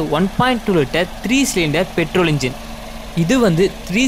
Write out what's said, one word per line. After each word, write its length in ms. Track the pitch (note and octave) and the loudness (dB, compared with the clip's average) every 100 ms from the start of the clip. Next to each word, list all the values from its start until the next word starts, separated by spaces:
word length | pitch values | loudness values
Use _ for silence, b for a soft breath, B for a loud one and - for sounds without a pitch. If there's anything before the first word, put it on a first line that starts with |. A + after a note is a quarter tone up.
| D#3 D3+ | 2 0
one 100 | F#3+ - | 0 2
point 260 | B3 A#3+ - | 0 2 2
two 80 | F3 | 2
liter 320 | C3 D#3 F3+ - | 2 0 -2 -4
த்ரீ 140 | G3+ C4 C#4 | -2 0 2
சிலிண்டர் 360 | F#3+ D#3+ D3+ F#3 - | 0 0 0 -2 -2
petrol 340 | D#3+ F#3 E3+ | -2 2 2
engine. 220 | D3 B2+ C3 - - - - - - | 2 -2 -6 -12 -12 -12 -14 -8 -2
இது 160 | E3 C4 A3+ | 2 4 4
வந்து 200 | D#3+ F#3 - - | 4 2 0 -4
த்ரீ 160 | F#3+ | 0